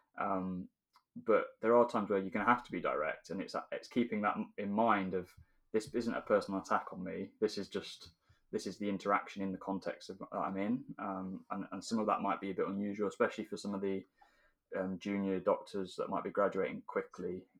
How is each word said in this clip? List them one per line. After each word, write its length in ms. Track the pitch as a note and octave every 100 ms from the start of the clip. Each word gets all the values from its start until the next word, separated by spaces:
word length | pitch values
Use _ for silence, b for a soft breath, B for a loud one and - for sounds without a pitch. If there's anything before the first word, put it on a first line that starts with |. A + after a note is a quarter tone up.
| b -
Um, 480 | G2+ F#2+ F#2 F2+ - _ _ _ _ - A#2+
but 180 | G#2 - -
there 140 | A2 A#2+
are 120 | A#2+
times 220 | A#2 G2+
where 80 | G2+
you're 140 | F#2+
gonna 120 | G#2+
have 200 | G2+ A#2+
to 80 | -
be 100 | F#2
direct, 480 | D#2+ C2 D2+ - -
and 100 | F#2+
it's, 160 | - - -
it's 160 | - -
keeping 320 | B2+ A#2 G#2+
that 140 | G#2 - G#2+ -
in 140 | G2+
mind 420 | G2+ A2+ G2+ F#2+
of, 160 | F#2 F2 - b b _
this 200 | A2 -
isn't 240 | A#2 A#2 B2
a 40 |
personal 380 | - G#2 F#2+ G2
attack 260 | - G#2 -
on 120 | F#2
me. 240 | F#2 F2+ G2 -
This 200 | G#2+ -
is 100 | F#2+
just, 400 | G2 - - - - _ _ _
this 140 | A2 G#2+
is 140 | F#2
the 100 | G2+
interaction 540 | G2 G2+ G2+ - G2+
in 80 | G2
the 80 | F#2
context 500 | - F#2+ - - -
of, 80 | G2
that 180 | - G2+
I'm 220 | F2 F#2+
in. 220 | G2+ C3 - -
Um, 440 | G2+ F#2+ F#2+ F#2+ -
and, 140 | G2+ F#2
and 120 | F#2+
some 160 | - A2+
of 80 | G#2
that 140 | G2
might 200 | G2 F#2
be 80 | G2
a 60 | F2+
bit 120 | E2
unusual, 420 | G2 G2+ G2+ G2+
especially 340 | - A2 -
for 140 | G#2 G2+
some 180 | G2+ G2
of 60 |
the, 220 | G2 F#2+ - b b b b b _ F#2+
um, 220 | F#2 F#2+
junior 400 | G#2 G2+ G2 F#2+
doctors 560 | F2+ F#2 - G2+ F#2 -
that 120 | -
might 140 | F#2
be 80 | G2
graduating 500 | F#2+ G2 F#2+ F2+ - -
quickly, 560 | G2+ - - F2+ F#2 - _